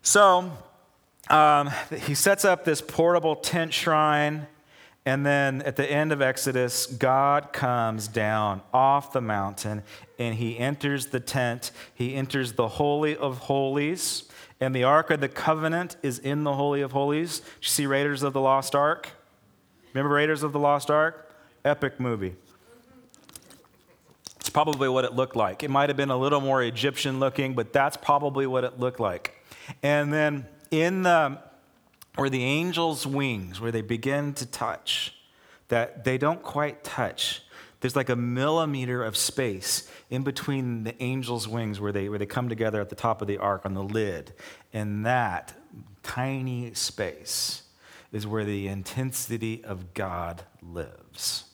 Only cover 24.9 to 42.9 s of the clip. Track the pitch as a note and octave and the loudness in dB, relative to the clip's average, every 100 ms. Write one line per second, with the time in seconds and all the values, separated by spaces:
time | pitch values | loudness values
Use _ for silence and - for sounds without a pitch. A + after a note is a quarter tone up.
24.9 | B2+ B2 A#2+ C3 A#2 G2+ G2 D3 C3+ C#3+ | 2 0 0 -2 0 0 0 0 2 2
25.9 | C3+ C#3 B2+ C3+ C#3+ C3+ C3+ A#2+ A#2 C#3 | 2 0 0 2 2 2 2 0 0 -2
26.9 | C3 C#3+ C3 C3+ B2+ C3+ B2 A2 C#3+ C#3 | -2 -4 0 0 0 -2 -2 0 2 2
27.9 | - - C#3+ C#3+ C3+ C3+ B2+ B2 B2+ B2 | 0 2 2 2 0 0 0 -2 -2 -4
28.9 | B2 G#2+ F2 - - _ - - - C#3+ | 0 -2 -2 -10 -16 _ -20 -18 -4 2
29.9 | D3 D3 D3+ D3+ C#3+ B2 - - D#3 E3 | 2 2 2 2 0 -8 -18 -4 0 2
30.9 | F#3 F3+ E3+ D3 C#3 - - _ _ _ | 2 4 6 4 -2 -14 -20 _ _ _
31.9 | _ - - C3+ C3 B2+ D3 F3 E3+ E3 | _ -12 -2 0 0 0 0 0 0 0
32.9 | C#3+ C3+ C#3 C#3 A2 F#2 F#2 A#2 A2+ G#2+ | 0 -2 -2 -2 -2 -6 -6 -4 -4 -2
33.9 | A#2 B2 C#3+ D3 C#3 A#2+ - A#2 F2+ - | -2 0 -2 -2 -6 -8 -4 -4 -4 -4
34.9 | - - - _ _ _ - _ A#2 A#2+ | -4 -4 -10 _ _ _ -20 _ 0 0
35.9 | - B2 B2+ C#3+ E3+ - C#3+ D3 - - | -4 -2 0 0 0 -4 -4 -4 -4 -10
36.9 | - A2+ - - - - - - _ B2+ | -4 -4 -2 -4 -6 -12 -20 -20 _ -2
37.9 | C#3 B2+ A#2+ A#2+ B2 C#3 D#3+ D#3+ C#3 B2+ | -2 0 0 0 0 2 2 0 -2 -4
38.9 | B2 A2 G#2+ - - B2+ F#2+ - - - | -4 -4 -2 -2 0 -2 -2 -4 -6 -6
39.9 | - _ B2+ C3+ C3+ - C#3 B2+ A#2 A2 | -20 _ -4 -2 -4 -4 -4 -2 -4 -6
40.9 | A#2+ B2 C3 A#2+ A#2+ G#2 A#2 A2 G2+ G#2 | -6 -4 -4 -4 -6 -4 -4 -4 -4 -4
41.9 | G2+ G2 G#2 G2+ - B2 A2 A2 G#2+ G2+ | -4 -4 -4 -4 -4 -4 -2 -2 -2 -6